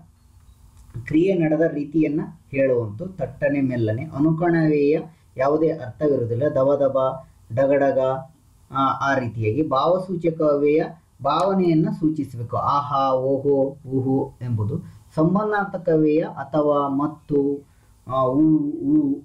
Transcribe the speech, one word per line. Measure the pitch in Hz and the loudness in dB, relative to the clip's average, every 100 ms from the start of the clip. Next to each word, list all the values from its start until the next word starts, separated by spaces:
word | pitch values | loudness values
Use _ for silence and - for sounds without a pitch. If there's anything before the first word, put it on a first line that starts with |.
| - _ _ - - - - - - - - | -16 _ _ -20 -20 -20 -20 -20 -18 -14 -2
ಕ್ರಿಯೆ | 151 190 | 2 2
ನಡೆದ | 180 156 151 | 2 2 2
ರೀತಿಯನ್ನ | 165 143 139 160 151 151 - - - | 0 -2 -2 0 0 0 -6 -12 -8
ಹೇಳುವಂತು, | - 135 120 107 104 185 | 0 2 2 -2 -6 -10
ತಟ್ಟನೆ, | - 123 - 143 139 | -8 -10 -4 -2 0
ಮೆಲ್ಲನೆ. | 131 123 110 113 - | 0 0 -2 -2 -4
ಅನುಕರಣ | 135 160 160 175 165 | 0 0 2 2 2
ಅವ್ಯಯ | 156 147 143 160 - - _ 127 | 2 4 4 2 -2 -18 _ -2
ಯಾವುದೇ | 139 156 160 | 0 2 0
ಅರ್ಥವಿರುವುದಿಲ್ಲ, | 156 123 - 151 131 113 117 | -2 -8 -2 0 0 0 -2
ದಬ | 147 143 135 143 | 0 2 2 2
ದಬ, | 135 131 131 131 - - - | 2 0 -2 -4 -12 -20 -6
ಡಗಡಗ, | 117 139 139 139 127 131 131 - _ _ _ - | 0 2 2 2 2 0 -2 -8 _ _ _ -8
ಆ, | 135 135 | -2 0
ಆ | - 135 135 | 0 -2 -2
ರೀತಿಯಾಗಿ. | 120 113 107 120 156 | -2 -2 -2 0 0
ಭಾವಸೂಚಕ | 131 156 185 185 170 170 160 | 0 2 0 -2 -4 -2 0
ಅವ್ಯಯ | 151 143 147 156 160 - _ - | 2 2 2 2 0 -8 _ -6
ಭಾವನೆಯನ್ನ | 131 160 190 190 175 160 202 - | -2 0 0 2 4 4 2 0
ಸೂಚಿಸಬೇಕು, | 156 156 139 120 117 117 | -2 -2 -6 -8 -6 -4
ಆಹಾ, | 117 143 127 139 135 | -2 -2 0 0 0
ಓಹೋ, | 131 131 135 143 139 135 - 127 | 0 0 0 2 2 0 -4 -4
ಊಹು | 131 131 135 - - | -2 0 0 -2 -8
ಎಂಬುದು. | 123 110 107 - - - - 156 | -4 -2 -2 -6 -10 -18 -8 0
ಸಂಬಂಧಾರ್ಥಕ | 170 196 214 208 196 185 - | 2 2 0 -2 -4 -4 0
ಅವ್ಯಯ | 156 151 151 | 2 4 2
ಅಥವಾ, | - - 135 156 147 143 139 | 0 -8 -4 0 2 2 0
ಮತ್ತು, | 135 151 156 - 143 139 143 - _ _ _ - | -2 -2 -6 -2 0 0 -4 -10 _ _ _ -6
ಆ, | 131 127 | -2 0
ಊ, | 139 156 156 - | 4 4 4 0
ಊ | - 139 302 139 - | -4 0 2 2 -2